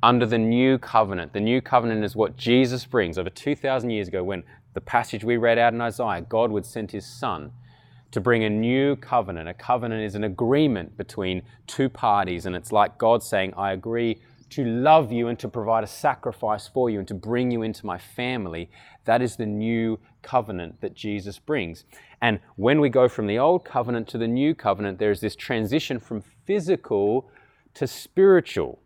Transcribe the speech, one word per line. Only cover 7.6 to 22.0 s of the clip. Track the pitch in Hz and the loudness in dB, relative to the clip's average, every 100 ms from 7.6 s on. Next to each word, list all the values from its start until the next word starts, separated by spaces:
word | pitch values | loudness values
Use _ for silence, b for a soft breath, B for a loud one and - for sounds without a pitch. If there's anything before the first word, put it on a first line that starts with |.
| b b b b b | b b b b b
to | - | -4
bring | 98 117 | 2 2
a | 110 | 2
new | 104 113 131 139 139 | 0 0 2 2 0
covenant. | - 123 98 87 80 | 0 -2 -2 -6 -10
A | |
covenant | 92 - 123 117 110 | -12 -2 -2 0 -4
is | 107 | -4
an | 101 | -4
agreement | 107 92 117 139 151 107 82 - | -4 -2 2 4 4 2 -4 -12
between | 101 - 92 90 - b - | -12 -6 -4 -4 -6 b -16
two | - 135 | -2 -2
parties, | 120 120 101 92 87 95 | 0 2 2 2 -4 -4
and | 90 | -6
it's | - | 0
like | 104 101 - | 2 2 2
God | 113 117 | 2 2
saying, | - 104 95 87 | 2 -2 -2 -2
"I | 98 | -4
agree | 95 113 117 117 110 b b _ | -4 -4 -2 -2 -2 b b _
to | - | -6
love | 123 113 139 160 131 | -2 0 6 6 6
you | 117 117 | -2 -2
and | 117 | -4
to | 120 | -8
provide | 120 107 113 | -6 -2 0
a | 107 | -2
sacrifice | - 156 127 - 113 110 107 - | -4 -4 -2 -6 -6 -4 -4 -4
for | - 123 | -2 0
you | 104 | 0
and | 95 | -6
to | |
bring | 98 107 120 123 | -10 -4 -2 0
you | 120 | -2
into | 110 110 104 | -4 -6 -8
my | 90 | -10
family." | - - 123 127 95 82 87 B B B | -10 -8 -6 -4 -6 -8 -10 B B B
That | - 117 | 0 2
is | 123 - | 2 -2
the | 110 | -6
new | 104 110 117 113 110 b b | -2 -2 0 0 -4 b b
covenant | - 131 110 92 82 - | -4 -2 -2 -8 -10 -10
that | 101 | -10
Jesus | - 107 104 95 98 | -8 -8 -8 -8 -16
brings. | - 151 87 82 _ B | -6 -4 -4 -10 _ B